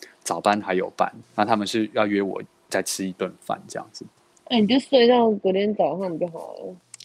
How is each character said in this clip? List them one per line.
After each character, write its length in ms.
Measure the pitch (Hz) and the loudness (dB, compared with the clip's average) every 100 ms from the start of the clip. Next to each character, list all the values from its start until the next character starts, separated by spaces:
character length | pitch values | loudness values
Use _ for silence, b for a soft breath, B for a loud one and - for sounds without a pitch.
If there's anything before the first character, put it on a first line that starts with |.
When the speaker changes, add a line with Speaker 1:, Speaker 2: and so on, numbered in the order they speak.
| B B | B B
Speaker 1:
早 160 | - 85 | -8 0
班 180 | 104 104 | 2 2
还 120 | 98 | 0
有 160 | 92 90 - | -2 -2 -2
班， 160 | 98 113 - - | -4 -4 -10 -2
那 100 | 104 | 0
他 100 | 110 | 0
们 120 | 98 | 0
是 220 | 117 107 | -2 -2
要 140 | 120 107 | 0 0
约 140 | 101 | 0
我 200 | 98 95 101 _ _ | 0 -4 -10 _ _
再 120 | 95 | -4
吃 240 | 90 - 95 | -4 -4 -6
一 60 | |
顿 180 | 90 92 87 | -4 -8 -8
饭 200 | - 107 - | -8 -8 -8
这 100 | - | -12
样 80 | - | -12
子。 140 | - - _ _ _ - | -16 -20 _ _ _ -2
Speaker 2:
那 80 | 240 | 2
你 40 | 208 | 4
就 140 | 269 | 2
睡 300 | - 269 233 | 4 4 6
到 200 | 247 226 | 6 4
隔 200 | 202 190 | 2 0
天 240 | 190 208 208 | 0 0 0
早 240 | 160 170 | 0 0
上 180 | 190 160 | -6 -4
就 80 | 175 | -6
好 240 | 165 - | -8 -16
了。 220 | - - 185 _ - | -14 -16 -16 _ -20